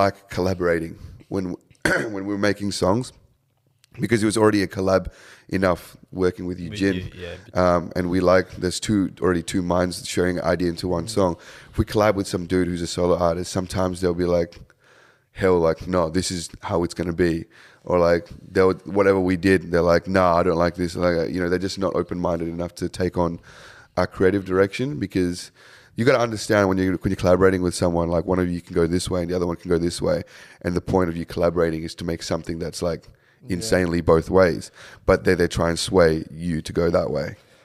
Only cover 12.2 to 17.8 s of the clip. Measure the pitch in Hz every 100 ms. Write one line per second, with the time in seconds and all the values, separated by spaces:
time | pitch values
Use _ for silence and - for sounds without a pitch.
12.2 | 98 95 85 92 87 87 85 - 87 85
13.2 | 87 85 90 98 90 95 92 87 90 85
14.2 | 87 87 85 - - _ _ _ _ _
15.2 | _ - 95 90 80 80 90 90 80 87
16.2 | 87 92 80 - - 92 87 - 87 82
17.2 | 87 82 - - - _